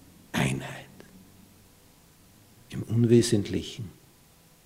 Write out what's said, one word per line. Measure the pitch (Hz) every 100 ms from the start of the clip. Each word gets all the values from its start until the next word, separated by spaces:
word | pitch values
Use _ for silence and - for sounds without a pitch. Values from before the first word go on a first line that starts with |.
| - - -
Einheit. | - 135 135 - - - - - - - - - - - - - - - _ - - - - -
Im | -
Unwesentlichen | - 113 117 120 113 107 98 90 - - 101 - - _ _ _ _ _